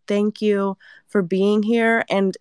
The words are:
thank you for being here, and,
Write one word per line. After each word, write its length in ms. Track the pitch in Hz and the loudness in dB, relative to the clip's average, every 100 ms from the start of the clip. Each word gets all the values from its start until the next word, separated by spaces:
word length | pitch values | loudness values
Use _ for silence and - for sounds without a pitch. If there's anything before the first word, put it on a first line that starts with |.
| - | -4
thank 340 | 202 208 208 | -2 -2 -2
you 360 | 214 202 196 196 - - _ | -2 0 -2 -6 -14 -20 _
for 140 | 208 | -2
being 420 | 175 190 202 208 | 0 0 2 2
here, 400 | 208 233 226 226 - | 2 2 2 0 0
and, 260 | 196 196 - | 0 0 -2